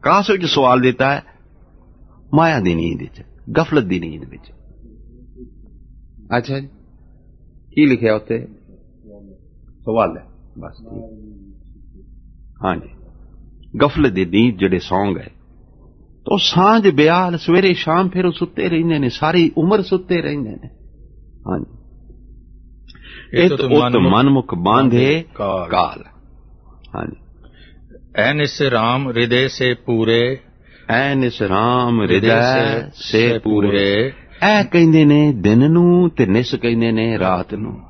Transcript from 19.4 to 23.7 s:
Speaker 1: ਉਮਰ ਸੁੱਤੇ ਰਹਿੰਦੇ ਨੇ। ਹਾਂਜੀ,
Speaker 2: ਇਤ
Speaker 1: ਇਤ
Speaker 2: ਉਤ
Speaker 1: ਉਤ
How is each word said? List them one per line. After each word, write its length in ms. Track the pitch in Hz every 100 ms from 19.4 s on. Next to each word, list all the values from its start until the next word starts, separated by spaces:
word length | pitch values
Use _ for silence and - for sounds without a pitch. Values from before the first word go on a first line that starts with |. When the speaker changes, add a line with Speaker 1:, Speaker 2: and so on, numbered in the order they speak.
| 165 -
Speaker 1:
ਉਮਰ 240 | 160 208
ਸੁੱਤੇ 400 | 190 190 185 175
ਰਹਿੰਦੇ 280 | 143 147 113
ਨੇ। 180 | 101 - - - - - - - - -
ਹਾਂਜੀ, 280 | 92 - - - - - - - - - - - - - - - - - -
Speaker 2:
ਇਤ 60 |
Speaker 1:
ਇਤ 80 | 175
Speaker 2:
ਉਤ 80 | 143
Speaker 1:
ਉਤ 220 | 131